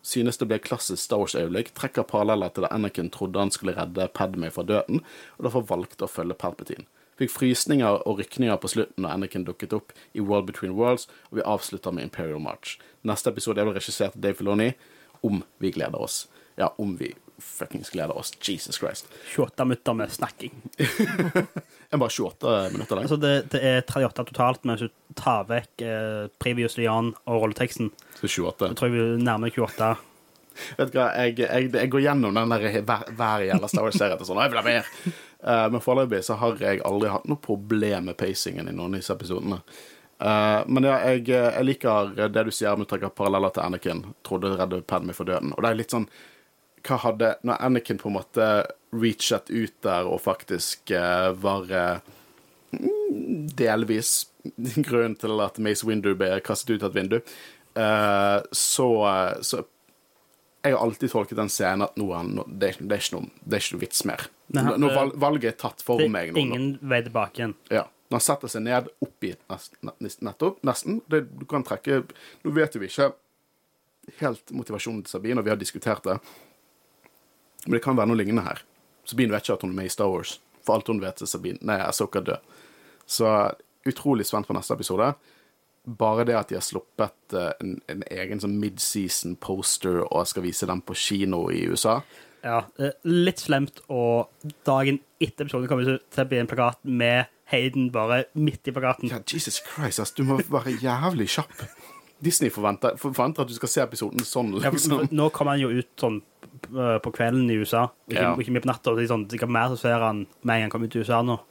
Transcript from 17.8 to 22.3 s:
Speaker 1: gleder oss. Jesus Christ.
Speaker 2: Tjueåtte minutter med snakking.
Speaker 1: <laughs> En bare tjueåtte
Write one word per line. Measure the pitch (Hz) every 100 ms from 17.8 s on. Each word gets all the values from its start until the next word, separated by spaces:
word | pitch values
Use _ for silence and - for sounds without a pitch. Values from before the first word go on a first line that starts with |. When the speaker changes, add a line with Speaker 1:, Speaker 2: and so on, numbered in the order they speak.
| -
Speaker 1:
gleder | 92 - -
oss. | - -
Jesus | - 90 - -
Christ. | - - - - -
Speaker 2:
Tjueåtte | - 123 - 127
minutter | 127 - 113
med | 104
snakking. | - - - - - - -
Speaker 1:
<laughs> | 139 - 208 185 180 185 196 - - - -
En | 147
bare | 120
tjueåtte | - 98